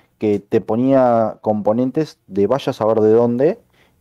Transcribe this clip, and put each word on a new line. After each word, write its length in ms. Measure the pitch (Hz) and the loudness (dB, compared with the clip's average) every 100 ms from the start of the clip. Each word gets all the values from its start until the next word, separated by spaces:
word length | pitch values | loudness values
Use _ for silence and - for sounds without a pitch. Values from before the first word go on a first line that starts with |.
| _ _ | _ _
que 200 | 107 101 | -2 -2
te 220 | - 113 | -2 -4
ponía 800 | 95 110 131 135 127 117 110 - | -2 -2 0 2 2 2 -2 -4
componentes 800 | 110 107 104 113 127 151 151 - _ | -4 -2 -2 -2 -2 -4 -6 -10 _
de 200 | 98 101 | -2 0
vaya 240 | 131 143 | 0 -4
a 40 | |
saber 260 | 127 107 110 | -2 0 2
de 100 | 107 | 4
dónde, 480 | 113 120 120 151 220 _ _ _ _ | 4 2 0 -2 -2 _ _ _ _